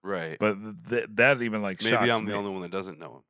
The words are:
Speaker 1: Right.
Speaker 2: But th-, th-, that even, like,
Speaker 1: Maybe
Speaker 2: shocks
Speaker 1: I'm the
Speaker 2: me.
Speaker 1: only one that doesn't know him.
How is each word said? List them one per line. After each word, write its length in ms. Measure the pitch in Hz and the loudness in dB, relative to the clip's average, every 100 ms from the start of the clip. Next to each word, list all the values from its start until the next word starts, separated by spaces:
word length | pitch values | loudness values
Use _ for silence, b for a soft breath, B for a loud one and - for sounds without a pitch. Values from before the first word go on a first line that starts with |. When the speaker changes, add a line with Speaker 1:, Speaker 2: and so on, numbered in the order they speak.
Speaker 1:
Right. 360 | 92 95 82 80 | -4 -4 -4 0
Speaker 2:
But 140 | 104 | 0
th-, 220 | 101 107 95 85 | 0 -8 -12 -2
th-, 180 | 120 110 107 | -2 -2 4
that 260 | 127 135 | 4 4
even, 180 | 117 107 | 0 -2
like, 200 | 101 92 | -2 -2
Speaker 1:
Maybe 80 | - 117 | 2 4
Speaker 2:
shocks 120 | 120 | 4
Speaker 1:
I'm 140 | 113 | 2
the 80 | 107 | 0
Speaker 2:
me. 60 | 101 | -2
Speaker 1:
only 120 | 101 | -4
one 120 | 95 | -6
that 80 | 87 | -6
doesn't 280 | 95 95 78 | -6 -6 -12
know 180 | 78 | -14
him. 60 | 64 | -16